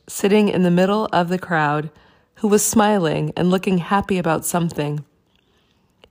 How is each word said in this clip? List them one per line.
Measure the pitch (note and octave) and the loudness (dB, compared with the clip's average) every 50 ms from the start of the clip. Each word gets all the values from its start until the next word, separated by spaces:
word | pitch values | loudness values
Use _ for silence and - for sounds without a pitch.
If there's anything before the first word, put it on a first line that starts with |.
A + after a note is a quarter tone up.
| _ - | _ -14
sitting | - - - G3 G3+ G#3+ G#3 G3 | -6 -2 0 2 4 4 4 4
in | - F3+ | 2 2
the | F3+ F3 | 2 4
middle | F3 F3 F#3 F#3+ G#3 G#3+ G#3+ - | 4 4 2 2 2 0 -2 0
of | - F3 F3+ E3+ | 0 0 0 0
the | F#3 F#3 | -2 -4
crowd | - - F3+ D#3+ D3+ D3 D3 D3+ D3+ D#3+ - _ _ _ _ _ _ _ _ | -4 -4 -2 -2 0 0 -2 -2 -4 -8 -12 _ _ _ _ _ _ _ _
who | - - G#3 | -6 -2 2
was | G3+ G#3+ - | 2 2 2
smiling | - - A3+ G#3 G#3 G#3+ G3+ E3+ D3+ D3+ D#3 D#3 D3+ - | 2 2 2 2 4 2 2 0 0 0 -2 -4 -4 -4
and | - F3 F3+ | -2 0 0
looking | F3+ F#3+ F#3 G#3 F#3+ F3+ | 0 0 0 0 -2 -2
happy | D#3+ - G#3 G3 G3+ - G3 F3+ | 0 0 -2 -2 0 0 -2 -2
about | E3+ F3 D#3 D3+ - | 0 0 -2 -2 -2
something. | - - F3 E3 E3+ - - D3 D3 D3 D3+ C#3+ _ _ _ _ _ _ _ _ _ _ _ _ _ _ _ _ _ _ _ _ _ | -4 -4 -2 -2 -2 -4 -4 -4 -4 -6 -6 -10 _ _ _ _ _ _ _ _ _ _ _ _ _ _ _ _ _ _ _ _ _